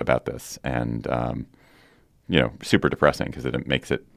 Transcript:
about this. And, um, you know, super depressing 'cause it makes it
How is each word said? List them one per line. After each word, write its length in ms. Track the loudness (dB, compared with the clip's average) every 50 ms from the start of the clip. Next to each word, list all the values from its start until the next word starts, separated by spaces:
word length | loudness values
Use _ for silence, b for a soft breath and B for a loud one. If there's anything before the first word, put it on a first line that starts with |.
about 260 | 0 0 0 0 0
this. 320 | -4 -8 -8 -12 -14 -16 -8 _
And, 420 | -4 -2 -2 -2 -2 -4 -6 -4 -4
um, 380 | -2 -2 -2 -4 -4 -6 -10 -12 b b b b b b b b b b b b b _ _ _
you 120 | 2 2
know, 120 | 4 2 0 -8 -4
super 260 | 2 2 4 4 4
depressing 420 | 2 6 4 4 4 4 -4 -6
'cause 160 | -6 -6 -6
it 200 | -4 -4 -4 -2
makes 240 | 0 -2 -2 0 -2
it 140 | -4 -4 -4 _ _